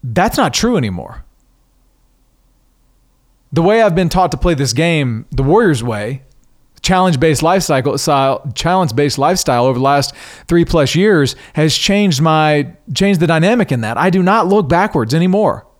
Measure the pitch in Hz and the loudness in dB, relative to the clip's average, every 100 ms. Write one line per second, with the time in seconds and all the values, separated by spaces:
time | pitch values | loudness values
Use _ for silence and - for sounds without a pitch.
0 | 127 117 208 262 254 - 220 240 117 90 | -4 -2 0 0 -2 0 0 0 -2 -6
1 | 55 - - _ _ _ _ _ _ _ | -10 -16 -20 _ _ _ _ _ _ _
2 | _ _ _ _ _ _ _ _ _ _ | _ _ _ _ _ _ _ _ _ _
3 | _ _ _ _ _ 151 170 220 220 170 | _ _ _ _ _ 0 2 4 2 2
4 | 180 185 175 180 180 156 135 120 170 160 | 0 0 0 0 -2 0 -2 0 0 0
5 | 131 113 - 127 135 196 226 139 120 107 | -2 -6 -6 -4 2 2 2 0 -4 -6
6 | 107 135 - _ _ _ _ _ - 185 | -6 -10 -14 _ _ _ _ _ -2 2
7 | 185 147 160 147 160 190 170 139 131 139 | 2 2 2 2 2 0 0 -2 0 -2
8 | - 139 135 131 143 107 165 185 170 117 | 0 0 0 -2 -6 -6 -2 0 0 0
9 | 147 131 143 180 - 123 123 123 135 143 | -2 0 0 0 0 0 0 0 2 0
10 | 135 - - - - 170 165 170 139 160 | -2 -8 -20 -20 -2 0 2 2 0 2
11 | 208 180 135 - - - 156 - - 202 | 2 2 0 -4 -10 -2 -2 0 -2 0
12 | 202 135 160 156 156 151 143 - - 131 | 0 2 2 2 2 0 -2 -10 -12 -2
13 | 196 190 160 165 175 240 202 127 110 113 | 0 2 2 2 2 2 0 -2 -4 -2
14 | 175 185 185 220 180 202 156 170 208 160 | 0 2 2 2 2 0 2 0 0 -2
15 | 110 156 180 196 202 110 - _ | -2 0 0 2 0 -2 -10 _